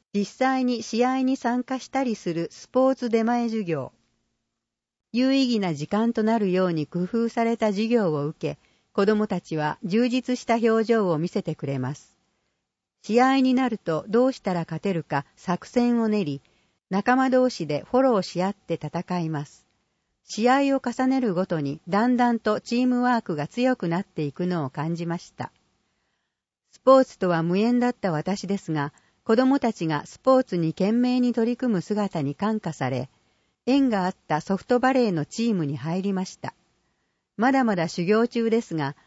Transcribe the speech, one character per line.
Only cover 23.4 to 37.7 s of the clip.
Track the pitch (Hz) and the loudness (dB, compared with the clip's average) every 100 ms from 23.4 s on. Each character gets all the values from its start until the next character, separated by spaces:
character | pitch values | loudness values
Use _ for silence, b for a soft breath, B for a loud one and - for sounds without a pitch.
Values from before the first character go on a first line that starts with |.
| 147 | -4
強 | - 254 247 | 0 0 0
く | 170 | 0
な | 170 | -2
っ | - | -4
て | - | -6
い | 147 | -6
く | - 180 | -4 -4
の | 175 135 | -2 -4
を | |
感 | - 156 | -4 -6
じ | 170 170 | -4 -4
ま | 165 | -6
し | - | -8
た。 | - - _ _ _ _ _ _ _ _ _ _ _ _ | -12 -14 _ _ _ _ _ _ _ _ _ _ _ _
ス | - | -2
ポ | 254 269 | 6 6
ー | 254 | 6
ツ | - | -2
と | 180 | -2
は | 165 | 0
無 | 165 185 | 0 0
縁 | 233 247 | 2 2
だ | 247 | 0
っ | |
た | - 190 | -2 -4
私 | 151 185 196 185 | -2 -4 -6 -4
で | 202 | -6
す | - | -4
が、 | 156 143 b b b | -4 -4 b b b
子 | - 220 | 0 2
ど | 262 | 4
も | 277 | 2
た | 233 | 0
ち | - 165 | -2 -4
が | 151 - | -4 -6
ス | - | -2
ポ | 262 262 | 4 4
ー | |
ツ | - 180 | 2 0
に | 160 | -2
懸 | - 190 | 0 0
命 | 233 247 247 | 2 2 2
に | 247 | 0
取 | 233 226 | 0 -2
り | 240 | 0
組 | 254 190 | 0 -2
む | |
姿 | - 214 202 165 | -2 -2 -2 -2
に | 139 139 | -4 -2
感 | 208 214 | -2 -2
化 | 170 | -6
さ | - 131 | -4 -4
れ、 | 127 135 _ _ _ _ _ - | -4 -6 _ _ _ _ _ 0
縁 | 277 269 | 2 2
が | 202 180 | 2 -2
あ | |
っ | - - | -4 -4
た | 156 | -4
ソ | - 190 | -2 -4
フ | - | 0
ト | 247 | 2
バ | 254 | 2
レ | 269 226 | 2 2
ー | |
の | 165 147 | 0 -4
チ | - | -2
ー | 233 190 | -2 0
ム | 147 | -2
に | 139 | -4
入 | 151 185 | -4 -4
り | 196 | -2
ま | 190 185 | -4 -6
し | - | -10
た。 | - - _ _ _ _ _ _ _ - | -14 -14 _ _ _ _ _ _ _ 0
ま | 247 | 2
だ | 269 | 4
ま | 233 | 2